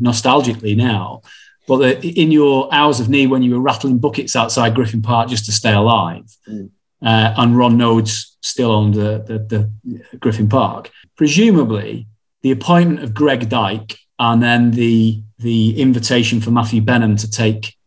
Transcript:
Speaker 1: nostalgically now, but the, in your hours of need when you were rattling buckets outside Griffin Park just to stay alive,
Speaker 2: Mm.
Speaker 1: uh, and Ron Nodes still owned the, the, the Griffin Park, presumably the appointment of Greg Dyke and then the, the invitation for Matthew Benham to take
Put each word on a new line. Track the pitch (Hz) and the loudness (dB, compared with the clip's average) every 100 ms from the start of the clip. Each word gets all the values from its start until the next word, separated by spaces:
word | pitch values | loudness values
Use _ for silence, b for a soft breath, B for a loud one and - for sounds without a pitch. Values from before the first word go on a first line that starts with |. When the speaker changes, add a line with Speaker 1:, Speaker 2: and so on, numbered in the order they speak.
Speaker 1:
nostalgically | 120 120 127 139 127 110 107 107 | 0 0 2 2 0 -4 -2 0
now, | 123 104 90 62 B B B B - | 0 -2 -6 -12 B B B B -2
but | 131 | 2
the, | 127 127 170 170 | 2 0 -2 0
in | 160 | 2
your | 151 143 135 131 | 4 4 2 0
hours | 147 147 127 | 2 2 2
of | 117 | 0
need | 139 131 | 2 2
when | 131 | 2
you | 123 | 2
were | 123 | 0
rattling | 135 123 139 123 | 0 -2 -2 0
buckets | 147 - - | 0 -4 -4
outside | 127 117 - 120 | -4 -2 0 0
Griffin | 117 113 110 | 0 -2 -4
Park | 107 117 117 | -2 -2 -2
just | 117 107 | -4 -4
to | |
stay | 104 117 | -4 0
alive, | 104 110 113 82 85 - _ - | 2 2 0 -2 -8 -16 _ -16
Speaker 2:
Mm. | 107 95 _ _ _ | -14 -14 _ _ _
Speaker 1:
uh, | 117 113 110 110 | 0 2 2 2
and | 120 123 | 2 2
Ron | 123 117 | 4 2
Nodes | 120 113 107 - - _ | 2 2 0 -6 -12 _
still | - - 120 | -10 -4 0
owned | 107 104 | 2 2
the, | 104 107 107 107 | 0 -2 -4 -8
the, | 110 107 107 104 - 127 113 - | -10 -4 -4 -4 -6 -14 -14 -16
the | - | -6
Griffin | 123 110 104 | -4 0 0
Park, | 135 98 - - b b - | 0 -2 -6 -14 b b -2
presumably | 151 147 226 180 120 107 107 117 110 _ _ _ | 0 4 4 4 2 -2 -6 -12 -14 _ _ _
the | 131 | -4
appointment | 131 - 175 175 147 | -2 2 2 2 0
of | 131 | -6
Greg | 107 147 127 113 | -2 0 0 -2
Dyke | 120 98 107 - - _ - | -2 -2 -6 -10 -18 _ -4
and | 117 117 | 0 2
then | 120 120 120 | 2 2 2
the, | 117 117 113 113 107 107 - | 2 2 2 2 -2 -8 -10
the | 117 113 110 113 | -4 0 0 2
invitation | 131 120 110 123 117 117 | 0 0 0 0 0 -2
for | 113 | 0
Matthew | 120 110 113 | 0 0 0
Benham | 107 123 110 104 | 2 2 2 0
to | 110 | -2
take | - 110 107 - - | -2 -2 -2 -8 -18